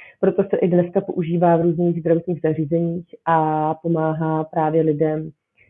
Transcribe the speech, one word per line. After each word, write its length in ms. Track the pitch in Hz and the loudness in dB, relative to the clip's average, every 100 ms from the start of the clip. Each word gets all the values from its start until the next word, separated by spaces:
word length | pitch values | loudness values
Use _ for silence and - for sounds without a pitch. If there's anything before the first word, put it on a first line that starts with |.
| - - | -20 -2
Proto 240 | 190 - | -2 0
se 120 | 196 - | 0 2
i 120 | 185 | 2
dneska 320 | 175 175 202 | 2 2 0
používá 560 | 196 185 165 170 170 165 | -4 -6 -2 2 4 4
v 40 | |
různých 400 | 170 160 175 175 | 2 0 0 0
zdravotních 400 | 165 170 170 170 | 0 0 0 -4
zařízeních 760 | 156 160 147 170 170 175 175 - | -2 -2 -2 0 -2 -4 -10 -12
a 500 | - 165 156 156 156 | 0 0 2 0 -2
pomáhá 680 | 156 170 160 160 156 160 156 | -4 -2 -2 0 -2 -2 -2
právě 380 | 156 165 156 160 | -4 -2 0 0
lidem, 480 | 160 147 156 156 156 - _ _ _ | 0 0 0 -2 -8 -16 _ _ _